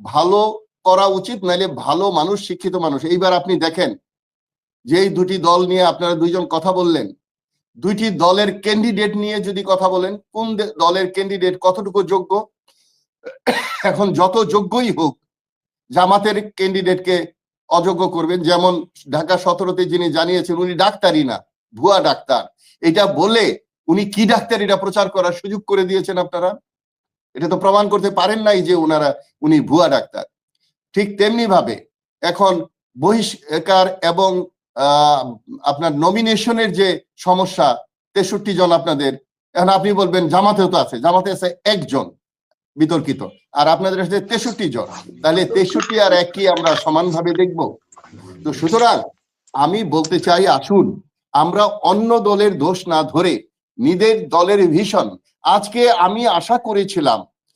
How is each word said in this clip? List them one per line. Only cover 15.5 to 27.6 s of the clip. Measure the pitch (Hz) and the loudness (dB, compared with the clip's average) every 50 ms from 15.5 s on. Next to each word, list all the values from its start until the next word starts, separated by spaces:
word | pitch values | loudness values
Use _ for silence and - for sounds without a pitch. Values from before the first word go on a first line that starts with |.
| _ _ _ _ _ _ _ - | _ _ _ _ _ _ _ -4
জামাতের | 123 165 185 185 196 202 196 214 208 214 208 208 | 0 2 4 4 4 2 2 0 -2 -2 -4 -8
ক্যান্ডিডেটকে | - - 196 190 190 196 180 180 185 180 185 185 180 175 165 170 _ _ _ _ _ _ _ - | -4 -2 -2 -2 0 0 0 0 0 0 0 -2 -2 -2 -2 -6 _ _ _ _ _ _ _ -2
অযোগ্য | 165 170 165 190 185 170 185 175 | 0 0 2 0 0 0 -2 -2
করবেন। | - 165 165 165 180 180 | -2 -2 -2 -2 -2 0
যেমন | 160 160 180 175 180 185 185 165 - - _ - - 143 | 0 2 2 4 2 2 0 -2 -6 -10 _ -20 -10 -6
ঢাকা | 131 156 165 160 185 | -4 -4 -2 0 -2
সতেরোতে | 175 - 185 175 175 190 180 180 180 180 | 0 0 0 0 0 -2 -2 -2 -2 -2
যিনি | 160 165 175 175 165 | 0 -2 -2 -2 -2
জানিয়েছেন | 143 160 165 175 180 180 165 175 170 | 0 0 0 0 0 -2 -2 -2 -4
উনি | 170 180 180 180 | -4 -4 -2 0
ডাক্তারই | 156 185 208 202 - - 180 160 151 143 | 0 0 0 0 0 0 2 2 2 0
না, | 127 110 92 - _ _ _ _ _ - | -2 -4 -8 -12 _ _ _ _ _ -4
ভুয়া | 110 135 196 - 175 | 0 2 4 4 4
ডাক্তার, | 147 160 135 - - - 131 117 - - _ _ _ _ _ _ | 2 2 0 -2 -2 -2 -2 -2 -2 -6 _ _ _ _ _ _
এটা | 165 165 160 208 202 | 0 2 2 2 2
বলে | - 143 139 175 208 226 233 202 143 - - _ _ _ _ _ | 2 2 0 0 2 2 2 2 0 -2 -4 _ _ _ _ _
উনি | - 170 202 202 | 0 0 0 0
কি | 202 - 202 220 | -2 0 0 2
ডাক্তার | 196 233 214 - - 233 202 | 2 2 2 0 0 -2 -2
এটা | 202 196 196 | 0 0 0
প্রচার | 185 196 196 185 208 202 190 | 0 -2 -2 0 0 0 0
করার | - 196 180 175 175 | 0 0 0 -2 -2
সুযোগ | - - 202 208 202 - | -6 -8 -10 -10 -8 -6
করে | - 196 190 185 | -2 0 0 0
দিয়েছেন | 180 190 190 185 190 190 | 0 0 -2 -2 -2 -4
আপনারা। | 180 180 180 - 175 175 185 208 - _ _ _ _ _ _ _ _ _ _ _ _ _ _ - | -4 -4 -4 -4 -2 -2 -2 -4 -6 _ _ _ _ _ _ _ _ _ _ _ _ _ _ -10
এটা | 131 165 | -6 -4
তো | 160 - | -2 -2
প্রমাণ | - | 0